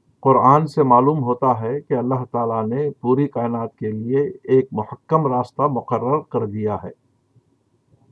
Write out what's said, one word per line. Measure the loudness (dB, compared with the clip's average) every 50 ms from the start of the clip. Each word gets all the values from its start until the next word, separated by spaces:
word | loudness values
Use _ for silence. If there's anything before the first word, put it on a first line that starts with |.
| _ _ _ _
قرآن | 2 4 4 6 6 6 6 6 4
سے | 0 0 0 4
معلوم | 4 6 4 4 4 2 0 0
ہوتا | -2 -2 0 0 0 0 0
ہے | -2 -6 -6 -6
کہ | -6 -4 -4
اللہ | -2 -2 -2 -2 -4 -4 -4
تعالیٰ | -4 -4 -2 -2 -2 -2 -4
نے | -2 -2 -4 -4 -4
پوری | -6 _ -2 0 0 2 0
کائنات | -2 -2 -4 -4 -4 -4 -4 -6 -8 -8
کے | -8 -8 -6
لیے | -6 -6 -4 -2 -2 -2 -2 -4 -6 -8 -2
ایک | 2 2 2 2 0
محکم | -4 -8 -8 -8 -10 -14 _ -2 0 0 0 0 0
راستہ | -2 -4 -4 _ -2
مقرر | -2 -2 -2 -4 -4 -4 -4 -2 -2 0 -2 -2
کر | -2 -4 -4 -4 -4
دیا | -4 -4 -4 -4 -4 -4 -6 -8
ہے۔ | -12 -16 _ _ _ _ _ _ _ _ _ _ _ _ _ _ _ _ _ _ _ _ _ _ _